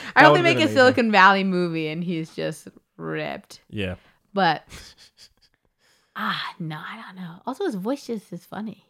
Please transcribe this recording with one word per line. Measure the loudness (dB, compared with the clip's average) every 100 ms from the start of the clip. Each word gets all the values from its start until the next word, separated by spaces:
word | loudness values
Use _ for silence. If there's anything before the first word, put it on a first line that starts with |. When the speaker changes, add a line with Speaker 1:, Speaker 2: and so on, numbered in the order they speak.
| -2 6
Speaker 1:
I |
hope | 8
they | 8
Speaker 2:
been |
Speaker 1:
make | 4 2
a |
Speaker 2:
amazing. | 2 4
Speaker 1:
Silicon | 4 4 2
Valley | 6 6 6
movie | 0 -2 -2 -4 -4
and | -6
he's | -6 -6 -8 -8
just | -8 -8 -16 -20 _ -14
ripped. | -10 -8 -8 -12 -16 -20 -14
Speaker 2:
Yeah. | -8 -8 -8 _ _ _
Speaker 1:
But | 0 0 0 -8 -20 -20 -20 -20 _ -20 _ _
Speaker 2:
<laughs> | _ _ _ _ _ _ -8
Speaker 1:
ah, | -6 -6 -8 -10
no, | -10 -10
I | -14 -16
don't | -18 -16
know. | -16 -12 -10
Also, | -6 -4
his | -4
voice | -6 -6 -8
just | -12 -12
is | -18 -14
funny. | -12 -12 -14 _